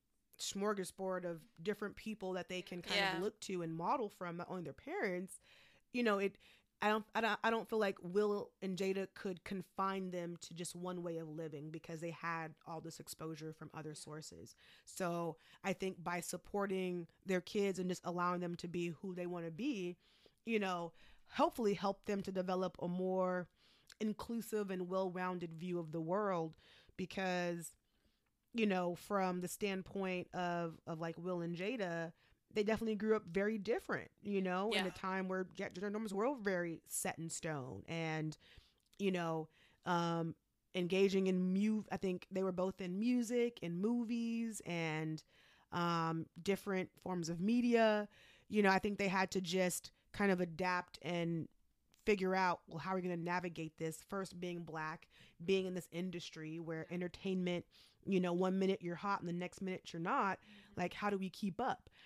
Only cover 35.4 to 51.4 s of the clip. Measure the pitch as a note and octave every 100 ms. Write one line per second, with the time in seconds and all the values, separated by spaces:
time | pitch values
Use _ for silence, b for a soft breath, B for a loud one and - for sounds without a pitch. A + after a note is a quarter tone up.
35.4 | F#3 - G3 F3+ G3+ G#3+ A3 G3 A#3+ C#4
36.4 | G3+ F3+ F3 D#3+ - - F#3 - E3 -
37.4 | E3 D3+ C3 G2 - E3 D#3+ D#3 D#3 -
38.4 | b b b b _ - G3 F3+ E3+ D#3+
39.4 | D#3+ b b b F3+ F3 E3+ E3+ E3 -
40.4 | _ _ _ F#3 F3 F#3+ G3 G3 F#3+ F#3
41.4 | F#3 F#3+ G#3+ G#3+ - F3 F#3+ F3+ - F#3+
42.4 | F#3+ F3+ F#3 - F3+ F#3+ A#3 B3 A3+ B3
43.4 | A#3+ - E3+ E3+ G#3 A#3+ A3+ A#3 A#3 A3+
44.4 | A3+ G#3 - E3+ E3 D#3 D#3 D#3 - b
45.4 | b b b F3 E3+ E3+ E3 E3 - -
46.4 | E3+ F#3+ G3+ F#3 F3+ - - F3+ D#3+ E3+
47.4 | G3 B3 A#3+ A#3 A3 G#3 G#3 b b b
48.4 | b G#3 G3 F#3+ G#3 G3+ G3+ G3 F#3+ F#3+
49.4 | F3 F#3 F3+ - - - _ - G3+ F3+
50.4 | F3+ D#3 F3+ F3+ - - D#3 F3 E3+ E3